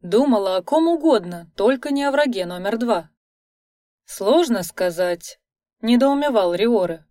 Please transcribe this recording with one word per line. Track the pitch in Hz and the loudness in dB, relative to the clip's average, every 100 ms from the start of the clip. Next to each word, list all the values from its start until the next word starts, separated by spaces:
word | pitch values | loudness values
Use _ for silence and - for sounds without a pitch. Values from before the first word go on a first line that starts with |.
Думала | 170 214 285 226 196 185 | 0 0 2 2 0 -4
о | |
ком | 180 302 330 | 0 0 2
угодно, | 339 311 240 175 175 - - | 2 2 2 0 -14 -16 -2
только | 202 269 294 | 0 0 -2
не | 277 | -2
о | 285 | 0
враге | 277 294 196 | 0 0 -2
номер | 175 180 190 226 | -6 -6 -4 -4
два. | 240 190 160 _ _ _ _ _ _ _ _ _ | -2 -2 -4 _ _ _ _ _ _ _ _ _
«Сложно | _ - 196 302 330 220 | _ -6 2 2 2 -2
сказать», | 175 - 185 170 180 175 - - _ _ _ _ | -4 -4 -4 -2 -2 -4 -8 -20 _ _ _ _
недоумевал | 220 247 269 277 294 233 180 | 0 4 4 2 0 0 0
Риоре. | 175 226 233 175 165 _ | 0 0 2 0 -4 _